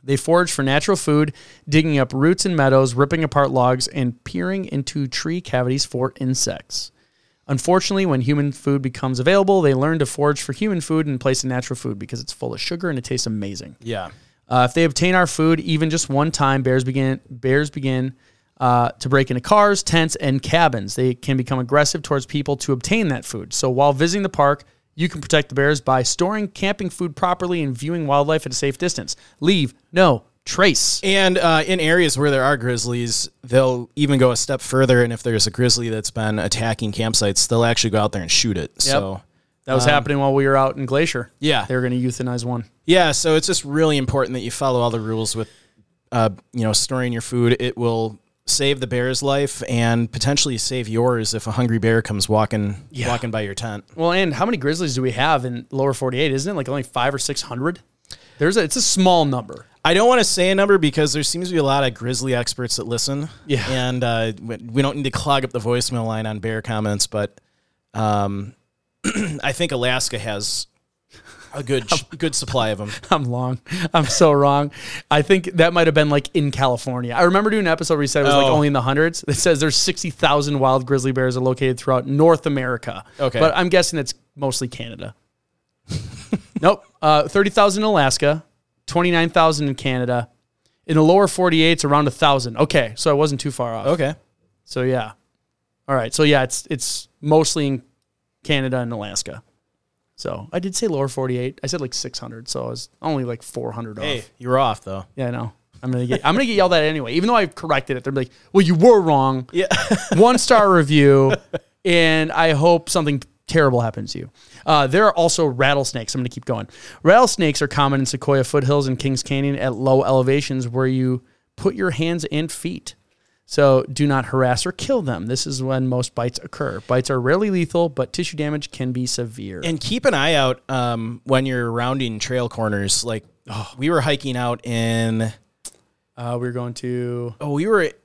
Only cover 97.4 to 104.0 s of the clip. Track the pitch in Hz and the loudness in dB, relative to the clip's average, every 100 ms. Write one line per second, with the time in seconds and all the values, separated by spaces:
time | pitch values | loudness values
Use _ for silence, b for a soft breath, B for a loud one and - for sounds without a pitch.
97.4 | 151 160 143 131 _ _ _ _ _ _ | 4 0 -2 -4 _ _ _ _ _ _
98.4 | - 143 131 127 120 117 104 95 - - | -2 -2 0 -2 -4 -6 -8 -8 -10 -14
99.4 | _ _ _ _ _ _ _ _ - - | _ _ _ _ _ _ _ _ -10 -10
100.4 | - 180 190 190 226 147 135 131 131 123 | -8 -8 -6 -4 -2 -2 -2 -2 -4 -4
101.4 | 127 - 139 170 131 - 127 - 120 113 | -6 -8 -8 -6 -6 -8 -10 -12 -14 -16
102.4 | 123 131 120 123 - _ 160 143 123 117 | -10 -8 -8 -10 -14 _ -6 -4 -4 -8
103.4 | - - 120 113 117 104 | -10 -10 -8 -10 -12 -8